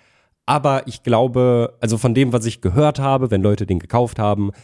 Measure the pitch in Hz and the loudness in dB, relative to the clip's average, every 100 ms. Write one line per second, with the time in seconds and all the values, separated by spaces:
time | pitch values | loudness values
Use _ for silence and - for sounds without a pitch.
0 | _ _ _ _ - 143 139 135 - - | _ _ _ _ -4 0 0 -2 -4 -8
1 | - 113 131 123 127 120 117 - 113 113 | 0 2 2 2 2 2 0 -4 -4 0
2 | 123 117 135 120 113 - 95 101 151 143 | 0 2 2 0 -4 -4 -2 2 2 0
3 | 139 135 127 101 101 101 101 90 - 120 | -2 0 0 0 0 0 -2 -4 -2 -2
4 | 120 - 104 104 101 - | -2 -2 -2 -2 -4 -8